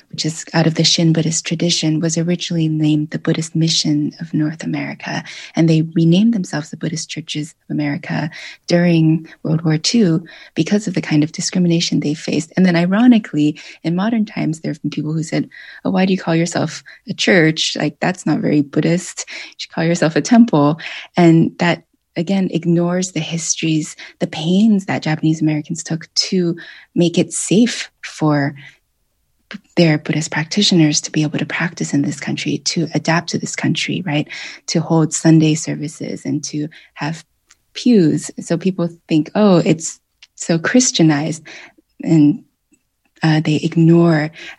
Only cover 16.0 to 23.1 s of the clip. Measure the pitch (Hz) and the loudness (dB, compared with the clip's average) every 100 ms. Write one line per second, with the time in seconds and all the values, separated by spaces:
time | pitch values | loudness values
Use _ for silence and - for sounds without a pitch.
16 | 190 185 - 165 170 - 147 - - - | 2 0 0 0 0 -2 -4 -6 -16 -18
17 | - - - 196 160 160 - - 147 - | -12 -4 2 4 4 2 -4 -4 -4 -2
18 | 165 185 - 147 165 147 143 156 156 175 | -4 -4 -2 -2 0 0 0 0 0 0
19 | - - - - - - - - 165 175 | -4 -14 -14 -14 -18 -16 -12 -4 0 0
20 | 156 160 147 226 233 151 147 160 - - | 0 0 4 4 6 4 2 0 -6 -14
21 | - - 170 165 160 - 175 165 _ _ | -6 4 6 6 4 0 -2 -2 _ _
22 | _ - 170 196 185 165 170 170 175 180 | _ -6 -2 -2 0 -2 0 0 0 -2
23 | 180 | -4